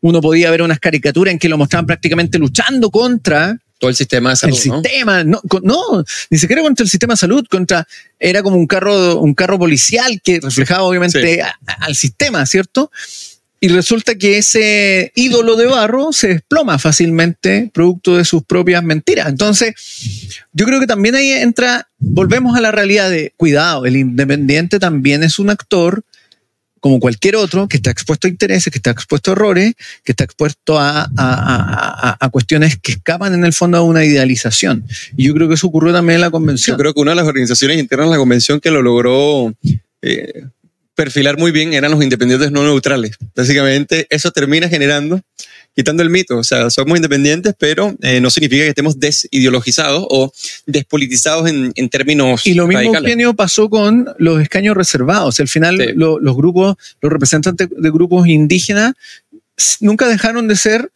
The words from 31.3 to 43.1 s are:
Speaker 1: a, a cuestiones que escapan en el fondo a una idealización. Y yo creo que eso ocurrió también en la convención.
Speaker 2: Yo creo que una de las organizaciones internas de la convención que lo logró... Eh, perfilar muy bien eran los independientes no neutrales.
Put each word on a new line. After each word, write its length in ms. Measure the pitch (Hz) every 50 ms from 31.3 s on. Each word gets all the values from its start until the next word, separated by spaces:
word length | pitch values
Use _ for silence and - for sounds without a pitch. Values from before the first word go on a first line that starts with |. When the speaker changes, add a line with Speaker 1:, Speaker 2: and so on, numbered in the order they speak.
| 127 127 - - 127 - - - 107 - - - - - - 123
Speaker 1:
a, 80 | - -
a 100 | - 131
cuestiones 500 | - 135 120 - 156 151 156 160 - 95
que 120 | - - 101
escapan 420 | - - - 165 175 196 196 185
en 100 | 175 175
el 80 | 170 160
fondo 240 | - 180 175 170
a 60 | 170 170
una 200 | 165 165 160 156
idealización. 840 | 151 147 139 131 131 131 117 - 113 107 - 101 92 - - - - - - - - -
Y 100 | 143 135
yo 100 | 139 147
creo 120 | 156 165
que 60 | 156 165
eso 140 | 156 -
ocurrió 260 | 180 156 160 156 170 175
también 220 | 175 170 170 165
en 60 | 170
la 100 | 175 170
convención. 420 | 160 165 160 151 139 127 - - -
Speaker 2:
Yo 60 | -
creo 140 | 143 151 147
que 60 | 143
una 100 | 143 147
de 60 | 170
las 100 | 175 170
organizaciones 500 | 156 139 135 127 113 123 117 - 139 156
internas 300 | 165 143 120 135 131 151
de 60 | 160 165
la 40 |
convención 420 | 151 135 123 123 120 117 - 143 147
que 120 | - 165
lo 100 | 156 143
logró... 720 | 123 123 120 120 120 123 127 135 143 147 147 139 123 110 110 _ - - - - _ _ _ _
Eh, 440 | - - - - - - - - - 131 _ _ _ _ _ _ _ _ _
perfilar 440 | - 156 139 - 147 139 139 143
muy 140 | 147 165 170
bien 220 | 156 156 156 165 160
eran 160 | 139 135 147
los 140 | 156 151 147
independientes 480 | 135 127 110 123 123 127 131 147 143
no 120 | 143 143 143
neutrales. 520 | 147 147 135 - 143 139 127 113 107